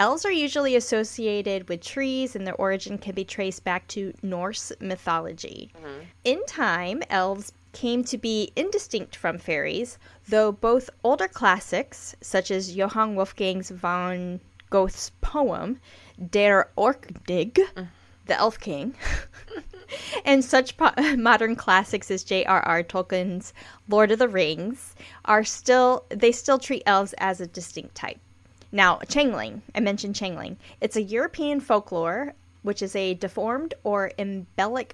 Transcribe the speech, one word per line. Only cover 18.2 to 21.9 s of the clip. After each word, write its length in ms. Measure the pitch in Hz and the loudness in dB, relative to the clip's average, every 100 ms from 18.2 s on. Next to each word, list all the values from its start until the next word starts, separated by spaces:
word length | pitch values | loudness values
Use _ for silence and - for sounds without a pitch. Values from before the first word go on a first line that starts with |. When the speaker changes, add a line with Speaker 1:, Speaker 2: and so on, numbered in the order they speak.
| - | -4
Speaker 1:
the 100 | 180 | 0
Elf 200 | 220 220 | 2 0
King, 360 | 220 147 175 269 - - - - - 440 | -6 -6 -8 -6 -4 -4 -4 -16 -16 -14
<laughs> 640 | - 370 - 554 - 539 - | -14 -18 -16 -14 -8 -4 4
and 180 | 277 | 4
such 340 | 254 277 262 - | 4 2 2 2
po-, 160 | 311 - | 2 4
<laughs> 180 | 302 269 | 2 2
modern 380 | 226 220 226 233 | 4 4 4 0
classics 540 | - 185 185 | 2 2 2